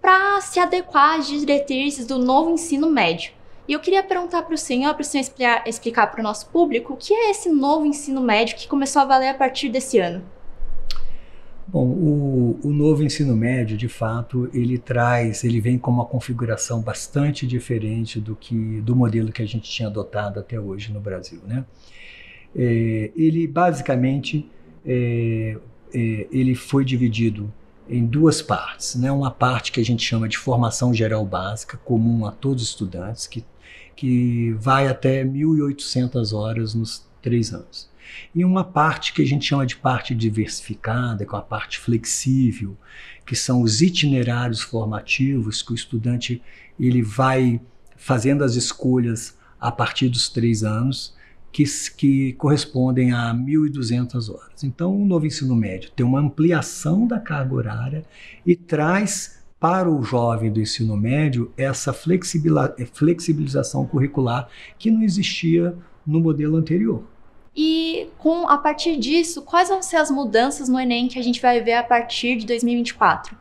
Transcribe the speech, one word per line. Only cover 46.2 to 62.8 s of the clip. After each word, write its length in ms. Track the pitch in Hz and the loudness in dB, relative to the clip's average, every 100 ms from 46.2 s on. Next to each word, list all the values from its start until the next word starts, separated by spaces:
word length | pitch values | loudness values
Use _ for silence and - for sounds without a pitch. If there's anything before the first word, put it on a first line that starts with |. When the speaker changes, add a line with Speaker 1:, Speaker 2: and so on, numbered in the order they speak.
| 120 120 - - - - | -4 -8 -8 -20 -20 -2
Speaker 2:
ele 220 | 123 123 | 2 2
vai 580 | 110 104 131 131 127 117 - - - - | 0 2 2 4 2 2 -4 -20 -20 -20
fazendo 480 | - 131 117 143 | -2 0 2 2
as 100 | 139 | 2
escolhas 840 | 117 - - 131 127 117 113 - - _ - | 0 -2 -2 0 2 2 -2 -8 -18 _ -6
a 140 | 117 | -6
partir 380 | - 117 - 127 | -2 -4 0 0
dos 180 | 120 - | 0 -2
três 340 | - 117 110 | 0 0 2
anos, 540 | 107 107 127 131 - - - - - | 0 0 -2 -2 -8 -16 -20 -20 -16
que 120 | - | 0
s-, 320 | 143 - - | 0 0 -8
que 400 | - 143 135 135 | 0 2 4 2
correspondem 800 | 123 147 147 - 131 127 131 123 | 0 2 2 0 0 2 4 4
a 200 | 120 117 | 2 0
mil 340 | 117 131 156 151 | -2 0 2 2
e 40 | |
duzentas 580 | 139 117 120 123 123 110 | -2 -2 0 -2 -4 -6
horas. 360 | - - - | -10 -16 -8
Então, 300 | 139 123 175 | -8 -4 -2
o 120 | 196 202 | 2 2
novo 200 | 175 151 | 2 0
ensino 280 | - 131 | -2 0
médio 360 | 120 101 92 - | 2 0 -4 -10
tem 120 | - | -2
uma 160 | 123 135 | 2 2
ampliação 840 | 147 - 160 165 123 - 151 180 233 | 0 2 2 2 -2 -6 0 2 2
da 120 | 226 | 0
carga 360 | - 147 131 | -4 -4 -2
horária 500 | 131 113 110 127 151 - - - - | -2 -4 -4 -6 -6 -10 -20 -20 -6
e 120 | - 175 | 2 2
traz 840 | - 151 151 185 214 - - - - - | 2 0 2 2 0 -4 -8 -16 -20 0
para 300 | 160 185 180 | 2 2 2
o 120 | 151 | 2
jovem 500 | 113 123 117 113 110 | 0 0 2 0 0
do 80 | 107 | 0
ensino 360 | 107 - 113 104 | -2 -2 -2 0
médio 560 | 107 139 156 123 117 - | 0 2 2 0 -4 -2
essa 380 | 135 131 - | -4 -2 -4
flexibila-, 800 | 127 - 185 180 165 156 151 135 - | -4 0 0 0 0 2 2 2 -2